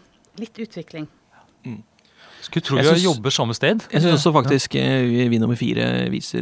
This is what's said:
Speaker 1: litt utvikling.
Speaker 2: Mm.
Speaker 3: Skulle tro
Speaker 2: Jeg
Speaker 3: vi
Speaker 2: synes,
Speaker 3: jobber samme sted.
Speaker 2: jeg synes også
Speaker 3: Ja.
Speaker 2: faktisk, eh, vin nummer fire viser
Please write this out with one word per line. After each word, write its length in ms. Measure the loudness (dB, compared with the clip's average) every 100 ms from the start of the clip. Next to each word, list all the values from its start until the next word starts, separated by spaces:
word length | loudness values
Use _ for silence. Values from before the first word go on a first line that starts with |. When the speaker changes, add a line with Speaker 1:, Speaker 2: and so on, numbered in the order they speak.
| _ _ _ -16
Speaker 1:
litt 180 | -16 -14
utvikling. 520 | -14 -14 -14 -14 -14 _ _ _ _ _ -16
Speaker 2:
Mm. 180 | -14 -18 _ _ _ -20 -20
Speaker 3:
Skulle 220 | -10 -8
tro 140 | -2 2
Speaker 2:
Jeg 80 | 4
Speaker 3:
vi 40 |
Speaker 2:
synes, 120 | 4
Speaker 3:
jobber 260 | 2 0 -2
samme 220 | -2 -2
sted. 320 | 0 0 0 -2
Speaker 2:
jeg 100 | 0
synes 160 | 2 4
også 160 | 4
Speaker 3:
Ja. 60 | 2
Speaker 2:
faktisk, 340 | 4 0 0 -2
eh, 540 | 0 0 2 2 2
vin 120 | 2
nummer 160 | 0 0
fire 520 | -2 0 0 -2 -2
viser 320 | -4 -6 -6